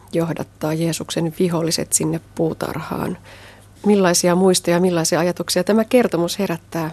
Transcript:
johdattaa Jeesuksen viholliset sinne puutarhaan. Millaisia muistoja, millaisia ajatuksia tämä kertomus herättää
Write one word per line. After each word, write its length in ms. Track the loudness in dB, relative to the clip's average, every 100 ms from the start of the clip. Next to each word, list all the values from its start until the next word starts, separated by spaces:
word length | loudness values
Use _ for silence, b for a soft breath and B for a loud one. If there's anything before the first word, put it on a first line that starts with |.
| B
johdattaa 600 | -4 -2 -4 -8 -6 -4
Jeesuksen 600 | -2 -2 -4 -4 -4 -2 0
viholliset 540 | 0 0 -2 -2 -2
sinne 280 | -2 -2 -4 -6
puutarhaan. 840 | -2 -2 -2 -6 -6 -6 -6 -6 -8 B B B B B -4 2
Millaisia 480 | 4 4 4 2
muistoja, 460 | 4 4 2 2 2
millaisia 400 | 2 2 0 0
ajatuksia 440 | 0 -2 -2 -2
tämä 200 | 2 2
kertomus 540 | 4 2 2 0 -2 -2
herättää 520 | -4 -4 -8 -6 -6